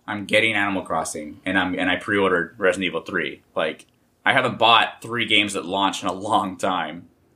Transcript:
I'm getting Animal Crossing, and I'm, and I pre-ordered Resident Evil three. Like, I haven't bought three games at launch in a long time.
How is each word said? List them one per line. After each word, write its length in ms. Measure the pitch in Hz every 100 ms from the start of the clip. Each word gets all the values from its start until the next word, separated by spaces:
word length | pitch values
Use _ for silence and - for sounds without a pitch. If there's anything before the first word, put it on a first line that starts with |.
| -
I'm 180 | 104 98
getting 280 | 107 113
Animal 300 | 107 101 95
Crossing, 580 | 87 82 80 80 76 73 95
and 120 | 95
I'm, 180 | 92 90
and 120 | 90
I 60 | 90
pre-ordered 580 | - 101 95 90 82 -
Resident 280 | 95 90 87
Evil 160 | 82
three. 400 | - 92 76 - _ -
Like, 320 | 80 78 - _ _ _ -
I 80 |
haven't 240 | 127 127 101
bought 440 | 113 113 - -
three 240 | 113 117 110
games 300 | 107 104 95
at 100 | 85
launch 360 | 98 95 -
in 40 | 95
a 60 |
long 440 | 92 104 107 98 92
time. 520 | 101 90 78 85 - _ _